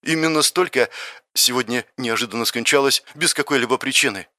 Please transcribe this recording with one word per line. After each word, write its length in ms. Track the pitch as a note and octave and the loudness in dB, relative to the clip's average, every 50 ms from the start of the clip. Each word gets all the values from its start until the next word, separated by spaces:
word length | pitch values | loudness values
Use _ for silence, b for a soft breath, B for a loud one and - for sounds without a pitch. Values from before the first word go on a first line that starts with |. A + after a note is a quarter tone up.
| - | -2
Именно 380 | - D#3+ D#3+ D#3 D#3+ D#3+ D#3 | -2 -2 0 2 2 2 2
столько 480 | D3 - - F3+ F3+ E3+ - C3 A#2+ A2+ B B B B B B B B _ | 0 2 2 0 0 0 2 0 0 0 B B B B B B B B _
сегодня 500 | - - - B2 B2+ B2 A2 A#2+ B2 B2 _ _ - | 0 0 2 2 0 -2 0 -2 -4 -4 _ _ -8
неожиданно 480 | C3 A#2+ A2+ G#2+ A#2+ A#2 G2 A#2 A#2 | -4 -2 -2 -2 -2 -4 -4 -4 -4
скончалось 580 | - - A#2+ A#2 - D3 C#3+ C#3 C#3 C3+ - B B B | -2 -2 -2 -2 2 2 4 4 4 2 0 B B B
без 200 | D3 D#3+ D#3+ - | -2 -2 -2 0
какой-либо 440 | - C#3+ - C#3+ C3 A#2 A2 B2 B2 | -2 -2 0 2 0 2 2 0 -2
причины, — 500 | - C3+ C3 - - C3+ G#2 F#2+ F2 _ _ | -2 0 0 2 2 2 0 -2 -10 _ _